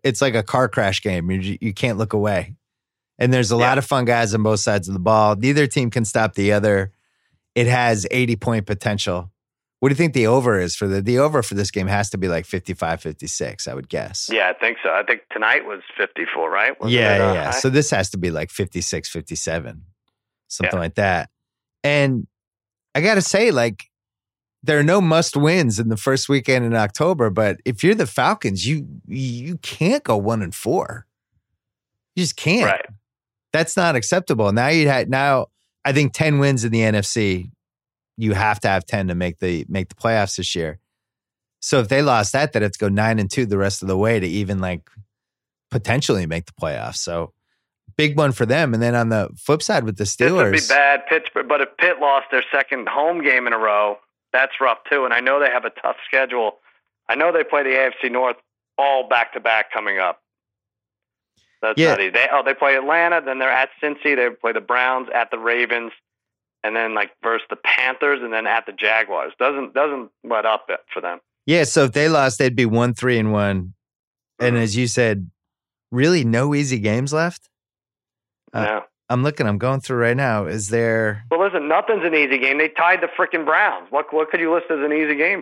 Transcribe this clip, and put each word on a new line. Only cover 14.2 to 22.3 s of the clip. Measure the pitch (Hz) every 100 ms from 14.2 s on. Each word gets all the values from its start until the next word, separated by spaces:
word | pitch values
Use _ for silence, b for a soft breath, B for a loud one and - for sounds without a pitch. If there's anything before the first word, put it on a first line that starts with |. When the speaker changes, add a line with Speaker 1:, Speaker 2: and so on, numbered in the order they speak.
| -
Speaker 2:
Yeah, | 110 92
I |
think | 90 113 117
so. | 95
I | 90
think | 107 117 -
tonight | 110 110 139 -
was | 101 - -
fifty-four, | 101 - 82 - 80
right? | 92 113 139
Wasn't | 107 120
Speaker 1:
Yeah, | 110 101
Speaker 2:
it, |
uh, | 98
Speaker 1:
yeah, |
yeah. | 92 73
Speaker 2:
high? | 127
Speaker 1:
So | 139
this | 135 147
has | 113 95
to | 98
be, | 87
like, | 80 80
fifty-six, | - 95 90 87 82 -
fifty-seven, | 82 76 82 - 82 60 78 78 _ _ _ _ _ -
something | - 92 90
Speaker 2:
Yeah. |
Speaker 1:
like | 82 92
that. | 101 87 - _ _ _ _ _
And | 143 147 139 123 -